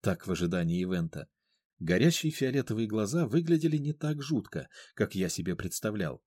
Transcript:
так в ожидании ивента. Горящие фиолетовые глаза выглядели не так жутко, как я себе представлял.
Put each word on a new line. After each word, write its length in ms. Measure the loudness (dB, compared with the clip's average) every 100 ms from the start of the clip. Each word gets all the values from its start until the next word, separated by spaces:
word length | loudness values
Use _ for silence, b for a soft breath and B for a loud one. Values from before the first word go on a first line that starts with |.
так 260 | 0 -2 -2
в 40 |
ожидании 480 | -2 0 0 0 0
ивента. 480 | 0 0 -2 -6 -14 _ _ _ _ _
Горящие 540 | 2 4 6 4 -2
фиолетовые 560 | 0 0 0 -2 -2 0
глаза 360 | 0 0 0 2
выглядели 520 | 2 4 4 4 2
не 160 | -2
так 280 | -2 -4 -4
жутко, 460 | 0 -2 -2 -8 -8 B B
как 220 | -2 0 2
я 140 | -2
себе 260 | -2 -4 -4
представлял. 680 | -4 -4 -4 -2 -4 -6